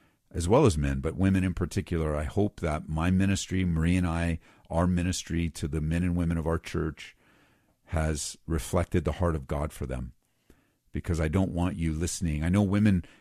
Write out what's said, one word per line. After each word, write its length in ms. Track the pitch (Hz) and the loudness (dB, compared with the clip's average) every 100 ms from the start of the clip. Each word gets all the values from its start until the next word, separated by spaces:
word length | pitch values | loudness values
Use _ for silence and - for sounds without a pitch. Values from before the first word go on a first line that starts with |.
| _ _ _ | _ _ _
as 160 | - 85 | -4 2
well 200 | 120 139 | 6 6
as 100 | 78 | 4
men, 220 | 69 69 | 0 0
but 160 | 78 73 | -2 0
women 280 | 95 95 | 2 4
in 120 | 92 87 | 2 0
particular. 600 | 87 - - 85 78 76 | -4 -4 -2 -2 0 -2
I 100 | 76 | -2
hope 340 | - 101 - | 0 0 0
that 280 | 82 76 - | -4 -4 -4
my 220 | 78 85 | -2 2
ministry, 560 | 92 98 95 - 92 92 | 4 4 2 -2 -2 0
Marie 300 | 80 82 90 | 2 4 4
and 100 | 90 | 2
I, 340 | 82 85 82 - - - | 0 -2 -2 -6 -20 -6
our 160 | 82 90 | 0 2
ministry 640 | 90 87 90 - 82 85 | 2 0 -2 -4 -2 -2
to 160 | - 82 | -2 -4
the 140 | 78 | -2
men 220 | 78 82 | -2 0
and 120 | 90 87 | 0 0
women 220 | 85 82 | 0 0
of 80 | 78 | 0
our 140 | 82 | -2
church 560 | - 82 78 76 - - _ _ _ _ _ _ - | -2 -4 -4 -6 -14 -20 _ _ _ _ _ _ -6
has 520 | 85 78 78 - - - | -2 -2 -2 -6 -10 -4
reflected 600 | 80 - 90 85 90 78 | -4 -2 -2 0 0 -2
the 80 | |
heart 220 | 71 87 78 | 0 0 0
of 120 | 65 | -2
God 240 | 73 73 | -4 -4
for 140 | - 65 | -6 -8
them, 280 | 64 64 - _ _ _ _ _ _ _ | -6 -8 -12 _ _ _ _ _ _ _
because 300 | - - 82 | -8 -2 0
I 80 | 80 | 2
don't 220 | 85 92 | 2 0
want 260 | 85 87 82 | 0 -2 0
you 160 | 82 | -2
listening. 500 | 78 87 - 85 76 | -2 -4 -2 -2 0
I 60 | 80 | 2
know 140 | 98 | 2
women 420 | 101 101 107 92 - - | 2 4 4 2 0 -12